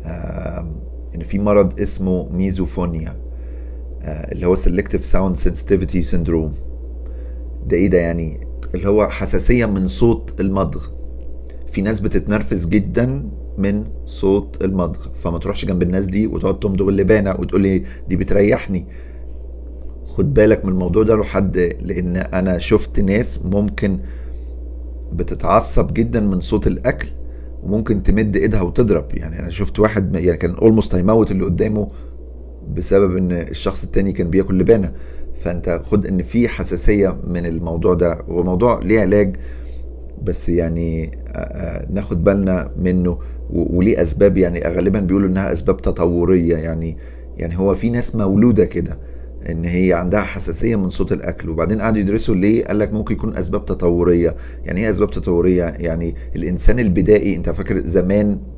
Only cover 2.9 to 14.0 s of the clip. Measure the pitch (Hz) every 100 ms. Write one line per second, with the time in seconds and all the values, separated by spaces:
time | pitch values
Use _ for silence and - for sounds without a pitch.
2.9 | 82 78 67 - - - - - - -
3.9 | - - 78 - - 87 98 - 87 101
4.9 | 98 - - 95 87 - 80 - 98 85
5.9 | 95 82 92 80 82 78 71 - - -
6.9 | - - - - - - - - 85 95
7.9 | 90 85 85 80 69 - - - - 95
8.9 | 104 101 - 95 117 - 120 113 98 92
9.9 | - 117 113 - - 98 95 90 - -
10.9 | - - - - - - - - - 98
11.9 | 110 98 - - 107 - 98 85 101 95
12.9 | - 123 135 135 - - - 98 104 110
13.9 | -